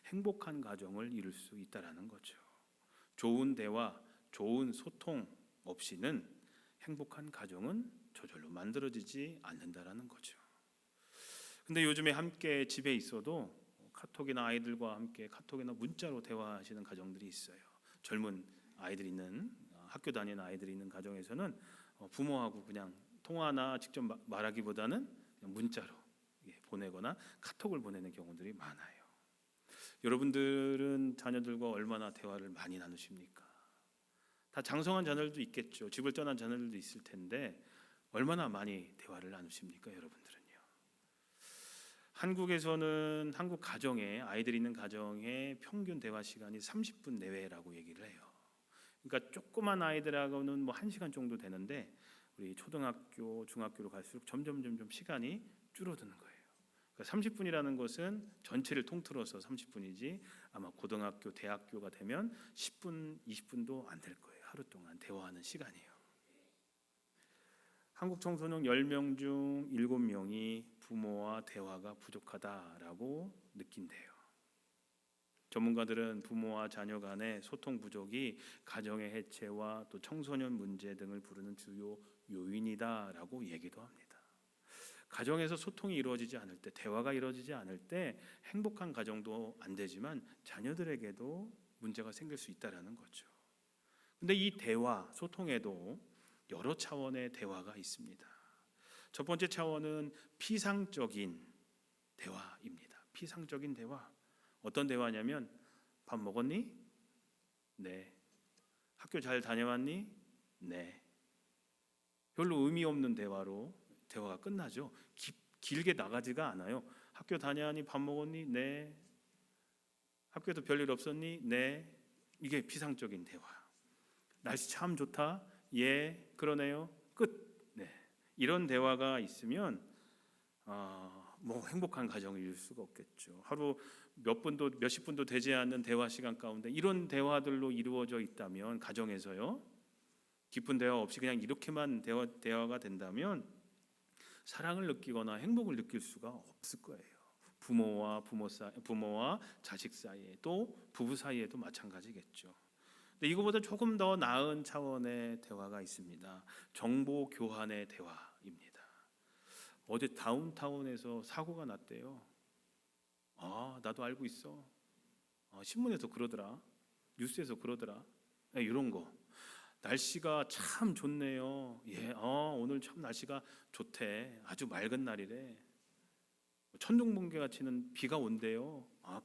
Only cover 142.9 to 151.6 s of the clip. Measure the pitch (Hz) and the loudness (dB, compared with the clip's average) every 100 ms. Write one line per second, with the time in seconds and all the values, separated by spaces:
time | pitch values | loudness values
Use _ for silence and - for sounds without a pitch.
142.9 | 95 95 101 185 180 104 - - _ _ | -4 -4 0 0 0 -4 -14 -20 _ _
143.9 | _ _ - - - - - 165 175 185 | _ _ -20 -20 -18 -10 -2 0 2 2
144.9 | 139 - 117 110 107 160 233 214 120 - | 0 0 0 0 0 6 6 6 2 0
145.9 | 113 - - 117 123 - - - - - | -2 -4 -8 -8 -8 -14 -10 -8 -8 -10
146.9 | - - - - _ - - - 120 107 | -14 -14 -20 -20 _ -20 -12 4 6 6
147.9 | 104 104 107 107 113 104 - 104 120 - | 4 0 0 -2 -2 -2 -4 -8 -8 -2
148.9 | 110 107 104 127 208 - - - - - | 0 2 2 2 0 -4 -14 -10 -8 -8
149.9 | - 110 98 98 92 160 180 233 - - | -8 -12 -12 -14 -6 0 2 2 -2 -10
150.9 | - 120 135 139 123 107 127 | -2 0 0 0 0 0 -2